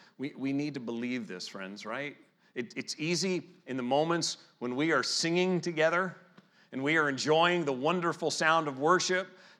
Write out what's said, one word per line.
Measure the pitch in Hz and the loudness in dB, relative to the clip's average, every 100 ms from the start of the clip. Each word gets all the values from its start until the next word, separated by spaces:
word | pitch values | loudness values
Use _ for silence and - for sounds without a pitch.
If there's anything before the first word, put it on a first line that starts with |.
| - - | -20 -10
We, | 139 - | -10 -6
we | 135 | -2
need | 139 147 139 | -2 -2 -6
to | |
believe | 120 117 123 123 95 | -6 -6 -4 -6 -6
this, | 90 - | -10 -10
friends, | 98 95 101 107 | -10 -12 -10 -10
right? | 123 143 - _ _ _ 127 | -8 -8 -12 _ _ _ -10
It, | 113 117 | -10 -8
it's | - - | -10 -6
easy | 160 170 190 180 - - - | -2 0 0 -2 -6 -18 -8
in | 131 | -4
the | |
moments | 123 139 165 170 - - - - | 0 2 2 0 -2 -8 -14 -10
when | 123 127 | -6 -2
we | 160 | 2
are | 139 | 2
singing | 113 - 165 175 185 180 | 2 -2 0 2 2 2
together | 175 156 160 175 185 - - - _ _ - | 0 2 2 2 -2 -6 -20 -20 _ _ -12
and | 127 | -4
we | 139 160 | 2 2
are | 147 | 2
enjoying | 131 123 156 175 180 143 | 0 2 4 6 4 0
the | |
wonderful | 127 151 180 170 151 160 | 0 0 0 0 0 -2
sound | - 160 165 151 | 2 4 4 2
of | 131 | 0
worship | 151 180 175 185 185 - - - | 4 4 4 -2 -2 -12 -20 -12